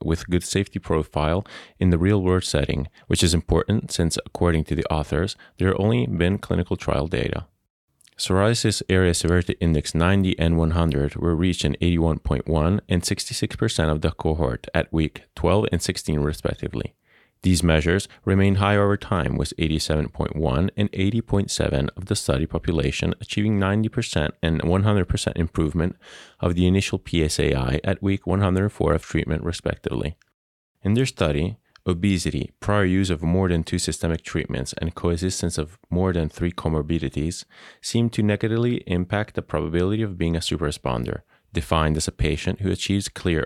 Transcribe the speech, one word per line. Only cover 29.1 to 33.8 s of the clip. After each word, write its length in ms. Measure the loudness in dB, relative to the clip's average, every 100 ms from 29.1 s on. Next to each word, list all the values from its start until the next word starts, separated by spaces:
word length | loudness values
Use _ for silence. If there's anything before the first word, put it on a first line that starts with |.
| -4 -2 -2
respectively. 720 | -4 -4 -6 -6 -4 -4 -4 -8 _ _ _ _ _ _
In 120 | 0
their 120 | 0 0
study, 520 | 0 0 2 -2 -4 _ _ -4
obesity, 640 | 0 2 2 0 -4 -6 -6
prior 240 | 0 2
use 280 | 2 2 0
of 100 | 0
more 260 | 0 2 2
than 160 | 0
two 140 | 0
systemic 460 | -4